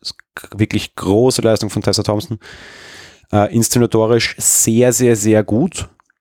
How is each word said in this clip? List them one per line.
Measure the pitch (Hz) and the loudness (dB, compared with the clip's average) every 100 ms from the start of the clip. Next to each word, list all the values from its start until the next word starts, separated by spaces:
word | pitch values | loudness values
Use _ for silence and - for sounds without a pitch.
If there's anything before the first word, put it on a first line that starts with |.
| - - _ - - | -18 -18 _ -20 -16
Wirklich | 101 107 104 - - | -4 -4 -2 -8 -6
große | 92 104 127 - | 0 2 2 2
Leistung | 113 107 107 | 0 0 -2
von | 110 | -4
Tessa | 104 101 | -2 -2
Thompson. | 101 104 87 110 - - - - - - - - _ | -2 -4 -6 -12 -14 -20 -20 -20 -20 -20 -20 -20 _
Äh, | 104 104 117 | 0 2 0
inszenatorisch | 113 123 117 113 110 117 - - | 0 0 2 2 2 2 0 -4
sehr, | - - - 113 123 | -2 0 2 2 2
sehr, | 123 123 113 | 2 2 2
sehr | 104 107 | 2 0
gut. | 104 104 180 - - _ _ _ | 2 -2 -2 -4 -14 _ _ _